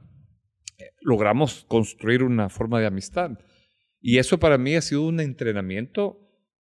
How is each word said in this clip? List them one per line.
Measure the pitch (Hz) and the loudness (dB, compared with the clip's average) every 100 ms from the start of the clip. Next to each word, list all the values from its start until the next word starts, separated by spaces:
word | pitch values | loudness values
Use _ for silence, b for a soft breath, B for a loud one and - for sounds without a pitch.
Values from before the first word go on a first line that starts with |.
| - - _ _ _ _ - - | -20 -20 _ _ _ _ -20 -20
eh, | - _ | -20 _
logramos | 160 113 104 117 147 - - | 0 2 4 2 0 -2 -2
construir | 113 107 - 107 123 | 0 0 -4 0 2
una | 127 120 101 | 2 0 -2
forma | - 113 117 | -4 -2 0
de | 107 | 0
amistad. | 95 - - 175 113 _ _ _ _ _ _ | -2 -6 -4 -4 -6 _ _ _ _ _ _
Y | - 123 | 2 2
eso | 127 175 | 4 2
para | 165 139 | 4 4
mí | 127 160 | 2 -2
ha | |
sido | - 143 160 | -2 -2 -2
un | 165 | -2
entrenamiento | 151 127 120 101 95 95 127 - 202 - _ _ _ _ | -4 -4 -4 -4 -4 -6 -6 -4 -6 -6 _ _ _ _